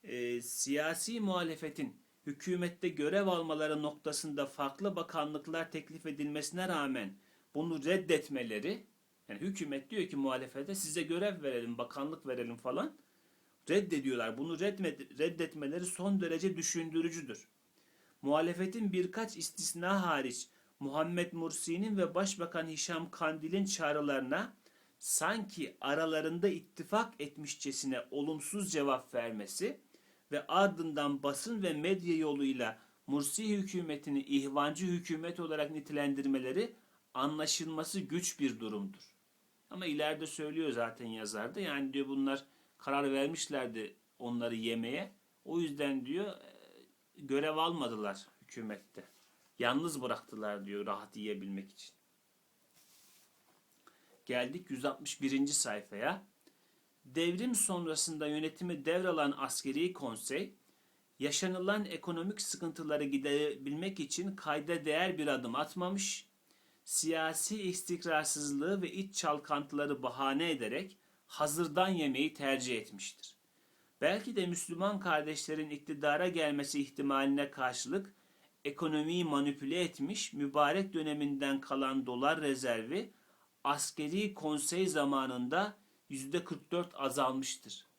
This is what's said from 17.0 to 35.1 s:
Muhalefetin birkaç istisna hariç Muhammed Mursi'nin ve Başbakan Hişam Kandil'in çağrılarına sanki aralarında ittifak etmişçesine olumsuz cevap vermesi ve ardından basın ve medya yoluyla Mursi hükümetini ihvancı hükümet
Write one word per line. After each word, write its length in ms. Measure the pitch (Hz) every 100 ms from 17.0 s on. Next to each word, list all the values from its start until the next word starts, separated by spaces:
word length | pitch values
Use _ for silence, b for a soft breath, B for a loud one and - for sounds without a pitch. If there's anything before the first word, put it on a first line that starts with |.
| 165 165 135 104 - _ _ b b b b b
Muhalefetin 680 | 135 151 165 175 190 226 208
birkaç 440 | 185 180 214 226 -
istisna 720 | 160 - 165 170 175 196 175
hariç 420 | 147 131 104 - b b b
Muhammed 520 | 139 147 160 175 175
Mursi'nin 640 | 170 160 160 - 170 220 202
ve 180 | 175
Başbakan 540 | 180 196 196 170 170 160
Hişam 420 | 156 - 165 165
Kandil'in 540 | - 160 156 156 190
çağrılarına 920 | 196 - 151 151 147 135 127 160 240 b b b b b
sanki 800 | - - 160 226 196 - 143 -
aralarında 680 | 135 147 160 156 160 170 196
ittifak 680 | 190 - - 165 214 233 -
etmişçesine 800 | 147 147 147 - 139 135 135 127 -
olumsuz 640 | 139 147 156 - 208 190
cevap 420 | 156 139 127 -
vermesi 680 | 123 117 110 101 - 202 277 b b b b b
ve 140 | 143 -
ardından 760 | 180 196 165 160 147 143 139
basın 400 | 143 139 220 226
ve 100 | 185
medya 440 | 151 165 190 175 160
yoluyla 600 | 156 143 139 127 113 113 B B -
Mursi 500 | 143 143 - 214 208
hükümetini 640 | 190 180 160 147 - 139
ihvancı 640 | 135 139 139 139 147 151 185
hükümet 540 | 175 175